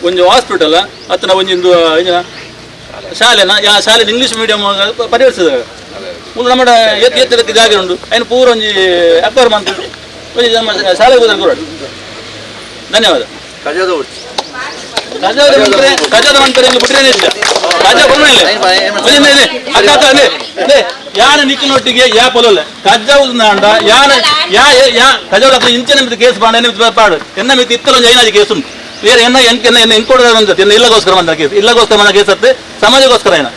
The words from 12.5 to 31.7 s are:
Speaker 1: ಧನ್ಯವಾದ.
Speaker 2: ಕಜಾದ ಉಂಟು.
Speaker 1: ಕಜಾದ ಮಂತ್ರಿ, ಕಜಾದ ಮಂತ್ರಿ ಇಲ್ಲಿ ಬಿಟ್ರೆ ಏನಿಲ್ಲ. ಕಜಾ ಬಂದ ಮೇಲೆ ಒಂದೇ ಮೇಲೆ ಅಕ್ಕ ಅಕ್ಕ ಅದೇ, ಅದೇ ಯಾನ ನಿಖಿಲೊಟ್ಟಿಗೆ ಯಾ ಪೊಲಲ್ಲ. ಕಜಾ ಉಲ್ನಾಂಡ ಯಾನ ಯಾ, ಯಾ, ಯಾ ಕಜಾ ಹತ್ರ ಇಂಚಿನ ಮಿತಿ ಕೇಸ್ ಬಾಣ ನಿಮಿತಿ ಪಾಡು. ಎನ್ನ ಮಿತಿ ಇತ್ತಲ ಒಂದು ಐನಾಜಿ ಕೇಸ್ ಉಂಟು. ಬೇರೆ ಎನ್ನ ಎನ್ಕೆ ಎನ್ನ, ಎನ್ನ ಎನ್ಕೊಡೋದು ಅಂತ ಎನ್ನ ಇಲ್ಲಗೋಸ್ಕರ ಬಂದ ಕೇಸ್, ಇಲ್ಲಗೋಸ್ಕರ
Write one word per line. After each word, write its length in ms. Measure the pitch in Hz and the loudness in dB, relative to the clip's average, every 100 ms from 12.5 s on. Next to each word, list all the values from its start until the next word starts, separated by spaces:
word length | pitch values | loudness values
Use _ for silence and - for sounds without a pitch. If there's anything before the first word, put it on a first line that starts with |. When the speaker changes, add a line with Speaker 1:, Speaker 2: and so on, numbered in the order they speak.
| - - - - | -18 -20 -20 -4
Speaker 1:
ಧನ್ಯವಾದ. 280 | 208 214 147 - - - - 139 | -2 0 -2 -4 -14 -20 -14 -8
Speaker 2:
ಕಜಾದ 240 | 160 185 | -4 -4
ಉಂಟು. 320 | 165 127 - - - - 262 233 - - - - - | -4 -6 -14 -14 -14 -12 -14 -14 -14 -12 -12 -10 -6
Speaker 1:
ಕಜಾದ 320 | 190 240 285 277 | -4 0 2 4
ಮಂತ್ರಿ, 460 | 208 202 - 180 - | 2 2 2 0 0
ಕಜಾದ 240 | 220 269 277 | 0 2 2
ಮಂತ್ರಿ 220 | 269 254 254 | 2 2 0
ಇಲ್ಲಿ 140 | 247 | 0
ಬಿಟ್ರೆ 200 | 247 269 | 0 2
ಏನಿಲ್ಲ. 300 | 269 - - - - - - - | 2 2 -2 -2 -4 -4 -2 0
ಕಜಾ 220 | - 247 262 | 2 2 2
ಬಂದ 140 | 277 | 2
ಮೇಲೆ 340 | 294 240 175 208 185 185 190 202 | 2 2 0 0 0 0 -2 -2
ಒಂದೇ 200 | 240 285 285 | 0 2 4
ಮೇಲೆ 180 | 277 233 247 - 226 | 2 0 -4 -4 0
ಅಕ್ಕ 120 | 202 | 2
ಅಕ್ಕ 160 | 294 285 | 2 4
ಅದೇ, 140 | 285 262 - - - | 4 2 -2 -12 -6
ಅದೇ 160 | 180 143 - - - - | 0 2 0 -8 -10 0
ಯಾನ 240 | 247 294 277 | 2 2 0
ನಿಖಿಲೊಟ್ಟಿಗೆ 540 | 277 277 269 254 240 247 220 | -2 0 0 0 0 2 2
ಯಾ 80 | 254 240 | 0 2
ಪೊಲಲ್ಲ. 260 | 233 185 | 2 2
ಕಜಾ 540 | 151 - 196 226 214 285 | -2 -4 0 0 2 2
ಉಲ್ನಾಂಡ 400 | 269 240 214 196 208 214 202 | 2 0 0 2 2 2 2
ಯಾನ 240 | 240 285 523 311 302 349 359 | 2 4 2 0 -2 -2 2
ಯಾ, 100 | 277 254 | 2 4
ಯಾ, 80 | 269 233 | 2 2
ಯಾ 80 | 262 262 - | 2 0 -2
ಕಜಾ 160 | 196 262 | 0 2
ಹತ್ರ 200 | 254 247 240 | 2 0 -2
ಇಂಚಿನ 220 | 247 285 | 0 -2
ಮಿತಿ 140 | 254 226 | -2 0
ಕೇಸ್ 140 | 240 196 | 0 2
ಬಾಣ 120 | 226 226 | 0 0
ನಿಮಿತಿ 360 | 233 196 226 233 | -2 0 0 2
ಪಾಡು. 180 | 214 156 - - | 2 0 -6 -8
ಎನ್ನ 120 | 233 262 | -2 0
ಮಿತಿ 140 | 247 | 0
ಇತ್ತಲ 220 | 240 - 254 | -2 0 2
ಒಂದು 120 | 240 | 2
ಐನಾಜಿ 200 | 254 226 | 2 2
ಕೇಸ್ 200 | 202 208 | 2 0
ಉಂಟು. 160 | 320 - - - - | -2 -6 -14 -20 -4
ಬೇರೆ 180 | 208 247 233 | 0 2 2
ಎನ್ನ 100 | 262 240 | 2 0
ಎನ್ಕೆ 180 | 240 233 | 0 0
ಎನ್ನ, 100 | 240 | 2
ಎನ್ನ 160 | 226 214 | 2 0
ಎನ್ಕೊಡೋದು 380 | 220 254 240 226 | 2 2 4 2
ಅಂತ 180 | 208 175 | 2 2
ಎನ್ನ 80 | 190 | 2
ಇಲ್ಲಗೋಸ್ಕರ 420 | 214 240 220 180 185 | 4 4 2 2 0
ಬಂದ 100 | 170 | 0
ಕೇಸ್, 240 | 156 147 | -2 -2
ಇಲ್ಲಗೋಸ್ಕರ 420 | 202 214 | 0 2